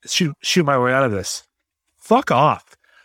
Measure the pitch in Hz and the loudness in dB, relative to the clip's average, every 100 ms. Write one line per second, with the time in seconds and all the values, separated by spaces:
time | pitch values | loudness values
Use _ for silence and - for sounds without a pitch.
0 | - - 170 147 - - 147 139 123 131 | -8 -2 -2 -4 -4 0 2 2 2 0
1 | 131 98 92 - - _ _ _ _ _ | 0 -2 -6 -12 -16 _ _ _ _ _
2 | - 233 - 123 147 110 - _ _ _ | 0 0 2 2 2 0 -6 _ _ _